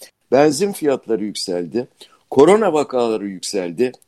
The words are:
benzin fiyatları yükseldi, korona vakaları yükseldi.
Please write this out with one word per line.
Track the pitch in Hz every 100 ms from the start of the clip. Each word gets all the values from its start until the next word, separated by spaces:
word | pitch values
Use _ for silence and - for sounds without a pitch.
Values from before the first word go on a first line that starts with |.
| - _ -
benzin | 127 156 139 202
fiyatları | 190 147 127 - 110
yükseldi, | 104 - - 87 85 113 131 _ - _ -
korona | 120 156 214 208
vakaları | 156 135 127 117 110 101
yükseldi. | 92 - 101 90 82 127 -